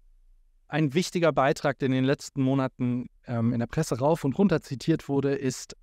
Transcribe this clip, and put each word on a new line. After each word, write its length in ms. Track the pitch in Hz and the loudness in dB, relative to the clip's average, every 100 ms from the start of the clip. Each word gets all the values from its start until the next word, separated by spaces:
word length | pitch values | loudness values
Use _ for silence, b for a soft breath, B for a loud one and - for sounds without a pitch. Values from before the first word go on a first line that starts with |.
| _ _ _ _ _ _ - | _ _ _ _ _ _ -6
ein 260 | 147 151 | 0 2
wichtiger 380 | 151 170 180 165 | 2 0 2 2
Beitrag, 480 | 139 135 160 147 - | 4 2 2 -2 0
der 80 | 131 | 0
in 60 | |
den 120 | 131 131 | 2 2
letzten 380 | 143 - 139 | 0 -4 -2
Monaten, 640 | 131 135 131 - 123 123 - _ - | 0 2 -2 -2 -2 -2 -6 _ -6
ähm, 280 | 117 117 | 0 0
in 60 | 123 | 0
der 80 | 117 | -2
Presse 300 | - 160 120 | -2 -2 0
rauf 260 | 143 170 | 0 0
und 140 | 139 127 | -2 2
runter 240 | 202 151 | 2 2
zitiert 480 | - 123 - 156 - | -2 -6 0 -2 0
wurde, 240 | 139 139 | 0 0
ist 420 | 139 131 - - - | -2 -4 -6 -10 -14